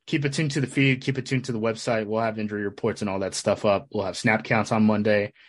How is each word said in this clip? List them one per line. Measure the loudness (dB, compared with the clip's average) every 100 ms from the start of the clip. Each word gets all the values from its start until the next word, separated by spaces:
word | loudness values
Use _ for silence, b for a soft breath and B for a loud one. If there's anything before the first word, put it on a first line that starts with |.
| -4
Keep | -2 -2
it |
tuned | -2 -2
to | 0
the | -2
feed. | 2 4 2
Keep | 0 -4
it |
tuned | -2 -4 -2
to |
the | -2
website. | -2 -2 -2 -2
We'll | 0 -2
have | -2 -2
injury | -6 -4
reports | -4 -2 -2 -2
and | -4
all | -2
that | -4
stuff | -2 0 2
up. | 4 2 0
We'll | -6
have | -4 -2
snap | 2 2
counts | 2 0 2
on | 4
Monday. | 4 4 2 2 0 b